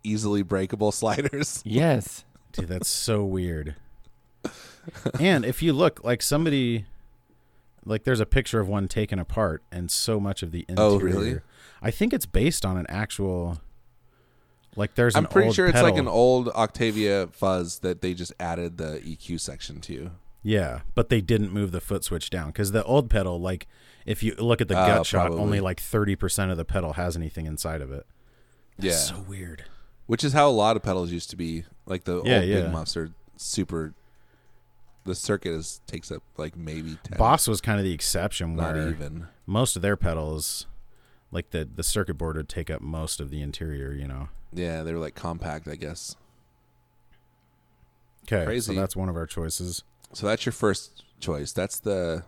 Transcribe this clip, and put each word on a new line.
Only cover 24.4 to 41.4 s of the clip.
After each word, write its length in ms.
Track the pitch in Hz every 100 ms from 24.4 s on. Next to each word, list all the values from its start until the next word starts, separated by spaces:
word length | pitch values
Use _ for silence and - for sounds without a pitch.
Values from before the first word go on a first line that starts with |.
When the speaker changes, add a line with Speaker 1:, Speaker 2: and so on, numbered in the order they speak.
| 117 117
Speaker 3:
at 80 | 120
the 120 | 92
Speaker 1:
Oh, 60 | 92
Speaker 3:
gut 180 | 104 82
shot, 220 | 95 90
Speaker 1:
probably. 120 | 82
Speaker 3:
only, 180 | 104 104
like, 200 | 92 90
thirty 360 | - 113 104 95
percent 340 | 92 - 95
of 80 | 87
the 80 | 82
pedal 280 | 98 82
has 220 | 76 90 82
anything 300 | 80 - 80
inside 360 | - 82 80
of 100 | 69
it. 160 | 135 - _ - _ - _ _ -
That's 300 | 95 82 -
Speaker 1:
Yeah. 60 | 87
Speaker 3:
so 40 | 98
weird. 380 | 98 87 78 - - - - -
Speaker 1:
Which 160 | 113
is 100 | 147
how 160 | 143 147
a 20 |
lot 240 | 117 104 110
of 60 |
pedals 300 | - 95 87
used 180 | 85 -
to 60 | 90
be. 300 | 82 82 85 - -
Like, 200 | 92 -
the 160 | 87
Speaker 3:
Yeah, 140 | 107 120
Speaker 1:
old 60 | 90
Speaker 3:
yeah. 140 | 98
Speaker 1:
Big 80 | 82
Muffs 260 | 82 78 85
are 140 | 80 - - -
super, 560 | - - 92 82 78 - _ _ _ _ _ - _ _ - - 95
the 80 |
circuit 380 | 90 - 101 92
is, 300 | 80 82 - -
takes 240 | 82 -
up, 120 | 73 - -
like, 180 | 78 85
maybe 400 | 80 80 80 80
ten. 140 | - 90
Speaker 3:
Boss 300 | 110 151 -
was 120 | 104
kind 180 | - 104
of 40 | 95
the 60 |
exception 600 | 85 - 87 95 - 85 82
Speaker 1:
Not 180 | 82 78
Speaker 3:
where 140 | 78
Speaker 1:
even. 380 | 78 71 80 85 _ -
Speaker 3:
most 300 | 101 127 92
of 60 |
their 160 | 98 101
pedals, 680 | 92 80 78 78 - - - - - - _ _ _
like, 180 | 87